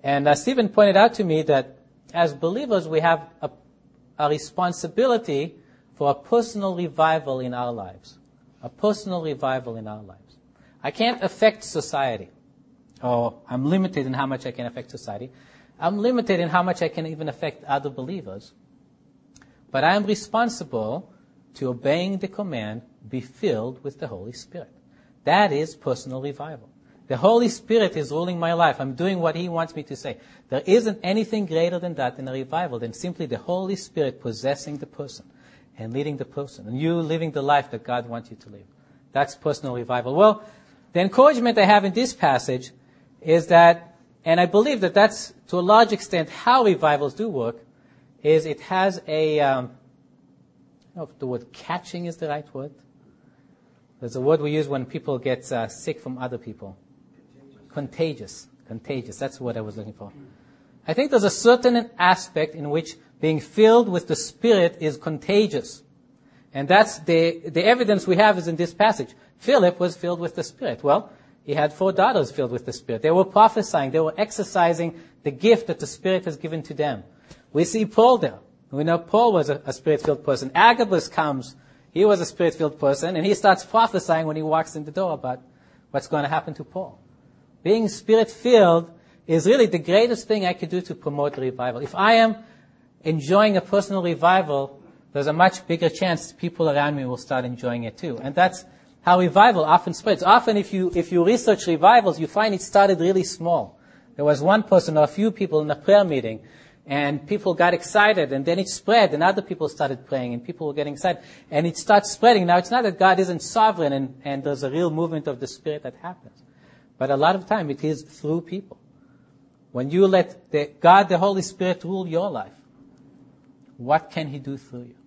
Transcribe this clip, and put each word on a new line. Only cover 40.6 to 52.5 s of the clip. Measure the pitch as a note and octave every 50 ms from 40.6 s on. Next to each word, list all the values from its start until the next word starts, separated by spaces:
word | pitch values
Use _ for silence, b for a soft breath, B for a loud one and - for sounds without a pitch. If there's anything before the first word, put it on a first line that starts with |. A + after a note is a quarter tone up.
| B B B B B B _
the | E3+
encouragement | F#3 F#3+ - - C4 D4+ D4+ A#3+ A#3+ A#3+ A#3
I | A3+ G3
have | F#3+ G#3+ G#3 G3
in | G3
this | E3+ A3 B3+ B3 -
passage | - F3+ D3 C3+ B2 - - B2+ B2+ C3 - _ b b b b b b b b _
is | - D#3 D#3+ E3+ E3
that, | - E3+ E3+ E3+ E3+ E3+ E3+ - - _ _ _ _ _ _ _
and | D#3+ E3 F3
I | F3+
believe | E3+ F#3 G#3 A#3 D4 C#4 A3
that | F#3 E3+ -
that's | G3 G#3 G#3+ - - - - - _ _ -
to | - F3+
a |
large | F3 F#3 G#3 A3+ A#3 A3
extent | G#3+ G3 - - - E3+ D#3 -
how | - - - A#3 B3+ C4 A#3+
revivals | G#3 F3 - D#3 D3+ D3 C#3 D3 C3+ -
do | - A3
work, | A3+ E3+ C3 A#2 A#2 A#2 - - _ b b b b b b b b b _ -
is | D3+ D#3+ D#3+ D#3
it | D#3 C#3+ -
has | - - F#3+ F#3 F#3+ G3 F#3 - -
a, | - D#3 D#3 D#3 D#3 D3+ D3+
um, | C#3+ C#3 C3+ B2+ B2+ B2 - _ _ _ _ _ _ _ _ _ _ _ _ _ _ _ _ _ _ _ _ _ _ _ _
I | F3
don't | D#3
know | - _
if | _
the | C#3
word | B2+ B2 A#2 A#2+ _ -
catching | - - - E3+ F3+ F3+ - - F3 F3
is | E3+ E3
the | E3+ E3+
right | D3+ C#3+ D3+ D3 _